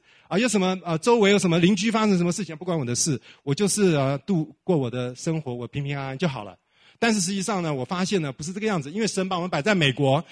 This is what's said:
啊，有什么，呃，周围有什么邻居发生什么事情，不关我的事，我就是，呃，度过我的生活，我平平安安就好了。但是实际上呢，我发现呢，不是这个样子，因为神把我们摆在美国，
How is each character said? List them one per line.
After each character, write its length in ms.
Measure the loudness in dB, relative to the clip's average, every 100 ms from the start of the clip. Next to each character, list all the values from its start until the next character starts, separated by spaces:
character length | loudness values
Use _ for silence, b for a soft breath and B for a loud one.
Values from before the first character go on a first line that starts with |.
| b b b
啊， 100 | -2
有 100 | 0
什 120 | 2
么， 180 | 0 -2
呃， 140 | -2 -2
周 220 | 2 4
围 120 | 6
有 80 | 4
什 100 | 4
么 80 | 4
邻 160 | 4 4
居 140 | 2
发 160 | 2 2
生 120 | 2
什 60 |
么 80 | 2
事 120 | -2
情， 140 | -6 -8
不 80 | -4
关 120 | -2
我 60 |
的 100 | -2
事， 260 | -2 -2 -2 B B
我 120 | -4 0
就 120 | 0
是， 260 | 2 4 4
呃， 220 | 2 -2
度 340 | -2 -2 -2 -6
过 120 | -2 0
我 140 | 0
的 260 | -4 -6 -6
生 260 | -4 -4
活， 120 | -4
我 140 | -8 -8
平 160 | -8
平 120 | -6 -6
安 120 | -6
安 100 | -4
就 100 | -4
好 160 | -4
了。 140 | -12 -16 b b b b
但 140 | 0
是 80 | 0
实 100 | 0
际 100 | -4
上 200 | -2 -2
呢， 100 | -2
我 120 | -4 -4
发 180 | -4
现 180 | -2 -2
呢， 100 | -2
不 120 | -6
是 80 | -10
这 80 | -6
个 80 | -2
样 140 | -2
子， 100 | -4
因 80 | -4
为 80 | -4
神 200 | -2 -2
把 80 | -2
我 40 |
们 80 | -2
摆 120 | -2
在 120 | 2
美 180 | 4 4
国， 320 | 4 2 2 0